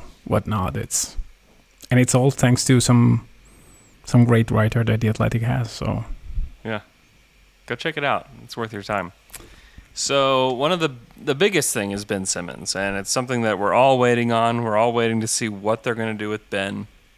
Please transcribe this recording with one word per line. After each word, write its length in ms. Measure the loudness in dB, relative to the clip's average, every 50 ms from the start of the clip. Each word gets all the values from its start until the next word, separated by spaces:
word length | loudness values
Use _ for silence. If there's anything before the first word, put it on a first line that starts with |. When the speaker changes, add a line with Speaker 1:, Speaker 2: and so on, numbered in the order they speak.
| -12 -16 -20 _ -6
Speaker 1:
whatnot. 520 | -2 -2 -2 0 0 -2 -2 -2 -4 -4
It's, 400 | -6 -6 -6 -4 -6 -6 -6 -6 -8 -10 -10 -10 _ _ _ _ _ _ _ _ -14 -4 0
and 100 | 2 4
it's 140 | 4 4 4
all 160 | 2 4 2
thanks 340 | 2 2 2 4 4 4 4
to 140 | 4 4 4
some, 480 | 4 4 4 6 6 6 4 2 -2 -6 -20 -20 -20 -20 -20 -20 -20 -20 -20 _ _ _ _ _ -4
some 200 | 2 4 6 6
great 260 | 6 6 4 2 2
writer 320 | 2 2 2 2 2 0 0
that 180 | 0 0 0
The 80 | 0 0
Athletic 320 | 0 0 0 0 0 -2
has. 300 | -2 -2 -2 -2 -4 -6
So 340 | -6 -6 -4 -4 -4 -4 -4 -8 -10 -12 -10 -8 -6 -4 -4 -6 -8 -10 -10
Speaker 2:
Yeah. 180 | -8 -8 -8 -10 _ _ _ _ _ _ _ _ _ _ _ _ _ _ _ _
Go 100 | -10 -8
check 220 | -6 -6 -6 -4
it 60 | -2 0
out. 240 | 0 0 -2 -4 -8 -20 -20 -20
It's 120 | -14 -10
worth 160 | -8 -8 -8
your 120 | -8 -8 -6
time. 280 | -4 -4 -4 -4 -6 -10 _ _ -20 -20 -20 -20 -20 -20 -20 -20 -20 -20 -20 -20 -16 -10
So 600 | -8 -4 0 2 2 2 4 4 2 2 0 0
one 180 | 0 0 0
of 80 | 0 0
the, 120 | -2 -2 -4 -6 -20 -20 -20 -10
the 140 | -4 -4 0
biggest 380 | 2 2 2 2 0 0 0 -2
thing 180 | -2 -2 -2
is 140 | -4 -4 -4
Ben 200 | -4 -4 -4 -2
Simmons, 520 | -4 -4 -6 -6 -10 -10 -10 -8 -6 -4
and 180 | -4 -4 -4 -4
it's 140 | -6 -6 -4
something 320 | -4 -4 -2 -2 -2 0
that 180 | 0 0 0 0
we're 140 | 2 2 4
all 260 | 6 6 6 6 4
waiting 320 | 4 4 2 2 2 2
on. 320 | 2 2 2 2 0 0 -2
We're 140 | 0 2
all 160 | 2 2 2 2
waiting 260 | 0 0 0 0 -2
to 80 | -2
see 220 | -2 -4 -4 -4 -4
what 340 | -6 -4 -2 -2 -2 -2 -2
they're 120 | -4 -4
gonna 180 | -4 -4 -6 -6
do 160 | -6 -6 -6
with 200 | -6 -8 -8 -6
Ben. 380 | -4 -4 -4 -4 -6 -8 -10 -12 -16 _ _ _ _